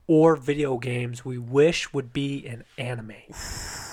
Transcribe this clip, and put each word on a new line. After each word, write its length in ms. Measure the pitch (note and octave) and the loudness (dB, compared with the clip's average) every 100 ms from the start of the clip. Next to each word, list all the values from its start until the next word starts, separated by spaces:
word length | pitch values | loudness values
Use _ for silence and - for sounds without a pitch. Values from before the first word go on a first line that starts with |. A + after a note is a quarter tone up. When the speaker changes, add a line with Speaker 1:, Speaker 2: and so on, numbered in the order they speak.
| - | 2
Speaker 1:
or 280 | D#3 E3 D#3 | 6 6 6
video 420 | C3 D3 C#3+ B2+ | 0 -2 0 -2
games 460 | B2 B2 A#2+ B2 C3 | -2 -4 -4 -8 -10
we 120 | B2 | -10
wish 540 | A#2+ C3+ D#3 E3 - | 0 6 6 4 -4
would 180 | C#3 B2 | -6 -6
be 320 | C#3+ C#3 C#3 - | -4 -4 -6 -10
an 160 | A#2 - - | -14 -14 -10
anime. 340 | B2 A#2+ G#2+ G#2+ - | -8 -8 -10 -16 -18
Speaker 2:
<sighs> 40 | - - - - - - | -14 -12 -12 -12 -12 -14